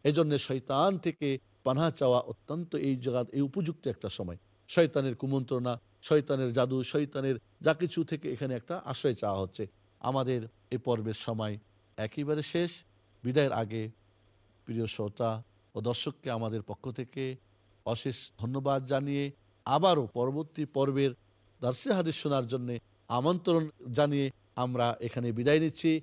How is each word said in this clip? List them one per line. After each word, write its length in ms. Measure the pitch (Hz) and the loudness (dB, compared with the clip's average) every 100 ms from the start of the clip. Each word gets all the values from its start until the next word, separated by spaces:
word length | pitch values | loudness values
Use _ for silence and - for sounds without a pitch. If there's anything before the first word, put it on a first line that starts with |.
এই 80 | 147 | 4
জন্য 260 | 151 156 143 | 4 2 2
শয়তান 600 | - 135 - 139 185 190 | 0 -4 0 2 2 2
থেকে 400 | 170 147 147 135 _ _ | -4 -2 -2 -4 _ _
পানাহ 260 | 127 131 165 | 0 2 2
চাওয়া 300 | - 131 123 | 2 4 4
অত্যন্ত 560 | - 113 - 156 170 | 2 -12 -8 -8 -4
এই 200 | 147 139 | -2 -2
জায়গা, 300 | 127 127 123 120 | -2 0 -2 -2
এই 100 | 135 | -2
উপযুক্ত 460 | 143 190 165 - 135 | -2 0 -4 -4 -6
একটা 220 | - 98 | -6 -8
সময়। 280 | - 90 87 _ _ - | -6 -8 -8 _ _ 0
শয়তানের 480 | - 165 147 135 | 4 4 2 -2
কুমন্ত্রণা, 640 | 117 135 135 120 127 123 117 _ _ | -4 -2 -2 0 -2 -2 -6 _ _
শয়তানের 520 | - 151 143 135 127 | 2 4 4 0 2
জাদু, 300 | 120 127 131 | 2 2 0
শয়তানের 520 | 123 147 143 139 135 117 _ _ | 0 -2 -2 -2 -2 -2 _ _
যা 120 | 156 | 0
কিছু 300 | 156 175 - | 0 -2 -2
থেকে 300 | 160 156 156 | -4 -4 -6
এখানে 220 | 120 135 | -6 -4
একটা 260 | 123 - 175 | -6 -6 -10
আশ্রয় 280 | - 131 143 | -6 0 0
চাওয়া 280 | 113 107 98 | 2 0 0
হচ্ছে। 260 | 95 - 101 _ _ _ | -2 -6 -10 _ _ _
আমাদের 420 | 123 135 127 123 110 _ _ | -2 0 0 -2 -4 _ _
এই 60 | 127 | -4
পর্বের 360 | 127 117 110 | 0 0 -2
সময় 440 | 107 - 113 107 104 _ _ _ - | -6 -4 -2 -4 -6 _ _ _ -8
একেবারে 440 | 107 - 143 151 | -6 -4 -2 -2
শেষ। 300 | 147 170 175 - _ _ _ _ | -2 -2 -2 -6 _ _ _ _
বিদায়ের 280 | 120 139 139 | 0 2 2
আগে 380 | 113 110 110 110 - _ _ _ _ _ _ | 2 -2 -4 -8 -12 _ _ _ _ _ _
প্রিয় 220 | - 117 110 | -8 -4 -4
শ্রোতা 560 | - 104 - 117 110 - _ _ | -4 -6 -2 -2 -2 -8 _ _
ও 60 | - | -6
দর্শককে 500 | 110 120 156 - 135 | -4 -2 -6 -6 -6
আমাদের 300 | 117 113 110 | -4 -2 -4
পক্ষ 300 | 101 104 131 | -6 -10 -10
থেকে 440 | 117 120 135 131 127 _ _ _ _ | -10 -10 -8 -8 -8 _ _ _ _
অশেষ 460 | 107 113 139 120 - - | -4 -4 -4 -6 -14 -8
ধন্যবাদ 460 | 113 135 139 135 | -4 -2 0 0
জানিয়ে, 460 | 131 135 143 139 139 - _ _ | 0 -2 0 -2 -4 -8 _ _
আবারও 420 | - 143 185 160 113 | 0 4 6 4 2
পরবর্তী 520 | 123 127 139 156 - | 0 0 0 -6 -6
পর্বের 460 | 147 135 139 135 139 123 _ _ _ _ | -4 0 2 4 2 0 _ _ _ _
দার্সে 320 | 123 127 277 | -4 -2 0
হাদিস 220 | 196 165 | 2 2
শোনার 320 | - 151 135 120 | -2 0 0 0
জন্যে 320 | 131 123 120 _ _ - | -4 -4 -8 _ _ -2
আমন্ত্রণ 640 | 120 143 180 180 165 156 _ 127 | 2 2 2 4 2 2 _ -4
জানিয়ে 400 | 123 147 143 135 - _ | 2 2 2 -2 -4 _
আমরা 420 | - 127 123 120 113 | -4 -2 2 0 0
এখানে 320 | 117 123 120 | -6 -4 -4
বিদায় 280 | 113 123 156 | 0 4 4
নিচ্ছি। 420 | 160 - 165 160 | 4 0 0 0